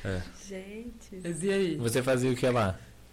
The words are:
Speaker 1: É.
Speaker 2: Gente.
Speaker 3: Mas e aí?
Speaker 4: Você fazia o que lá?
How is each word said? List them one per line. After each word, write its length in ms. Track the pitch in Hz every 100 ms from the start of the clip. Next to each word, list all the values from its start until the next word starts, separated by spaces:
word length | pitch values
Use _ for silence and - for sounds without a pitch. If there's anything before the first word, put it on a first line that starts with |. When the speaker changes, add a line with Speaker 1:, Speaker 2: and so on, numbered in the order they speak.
| 101
Speaker 1:
É. 160 | 92 90 - 196
Speaker 2:
Gente. 720 | 190 196 214 240 226 - 190
Speaker 3:
Mas 200 | 175 156
e 80 | 196
aí? 240 | 196 185 151
Speaker 4:
Você 260 | 117 127
fazia 300 | 127 127 131
o 40 | 123
que 120 | 131
lá? 320 | 120 98 90 - - -